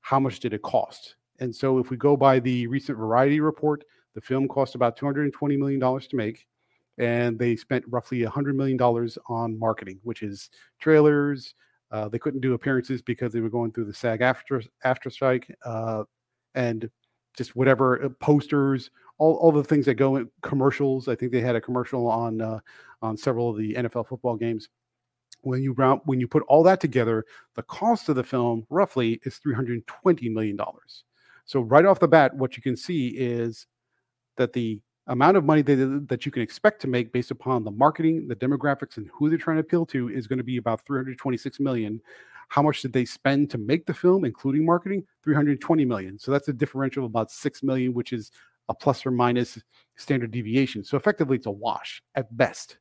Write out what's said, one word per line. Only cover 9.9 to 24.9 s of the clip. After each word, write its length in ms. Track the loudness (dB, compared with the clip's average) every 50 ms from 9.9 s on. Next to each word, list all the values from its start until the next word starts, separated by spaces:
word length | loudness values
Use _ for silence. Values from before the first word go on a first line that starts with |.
| -16 -12 _
which 200 | -12 -10 -8 -10
is 260 | -10 -10 -12 -18 -20 _ _ _ _ _ _
trailers. 760 | 2 4 6 8 8 6 4 4 0 -2 -4 -6 -10 -20 _ _ _ _ _ _ _ _
Uh, 160 | -8 -8 -6
they 120 | -6 -6 -4
couldn't 220 | -4 -2 0 0
do 120 | 2 2 0
appearances 480 | 0 0 0 0 0 0 -2 -6 -6
because 300 | -4 -6 -6 -4 -4 -4 -2
they 60 | -2
were 100 | -4 -2
going 220 | -2 -2 -4 -2
through 140 | -4 -6 -8
the 80 | -8 -8
sag 280 | -4 -2 -2 0 2
aftra, 400 | 2 2 0 0 -6 -6 -6 -6 -6 -10 _ _ -2
after 260 | -2 -2 0 -6 -14
strike, 460 | -8 -2 0 0 0 0 -4 -10 -20 _ -10
uh, 380 | -8 -6 -6 -4 -4 -4 -6 -6 _ _ _ _ _ _ _ _ _ _
and 360 | -2 -2 -2 -2 -4 -8 -12 _ _ _ _ _ _ _ _ _
just 200 | -12 -12 -8 -2
whatever, 480 | 2 4 4 4 4 4 2 2 0 -2
uh, 60 | -6 -8 _
posters, 720 | 2 4 4 4 4 0 0 2 2 2 0 -2 -4 -10 _ _ _ -20 _
all, 180 | _ 2 2 4
all 140 | 6 4 6
the 120 | 6 4 2
things 220 | 2 0 2 2
that 100 | 2 2
go 220 | 4 2 2 2
in 120 | 0 -2 -6 _ _ -8
commercials. 640 | -4 -2 2 2 2 2 2 -2 -2 -2 -2 -2
I 80 | -4 -4
think 160 | -4 -4 -2
they 100 | -2 0
had 140 | 0 0 0
a 60 | -2
commercial 440 | -2 -2 -4 -4 -4 -2 -4 -2 0
on, 360 | 0 0 0 -2 -4 -4 -4
uh, 180 | -4 -6 -6 -10 _ -18 -20 -20 -20 -20 -14 _
on 160 | -6 -6 -6
several 320 | -4 -4 -4 -2 0 -2 -2
of 80 | -2
the 180 | -4 -4 -4 -4
N 100 | -4 -4
F 100 | -4 -4
L 80 | -6 -6
football 320 | -6 -10 -6 -4 -4 -4
games. 340 | -2 -4 -4 -4 -6 -8 _ _ _ _ _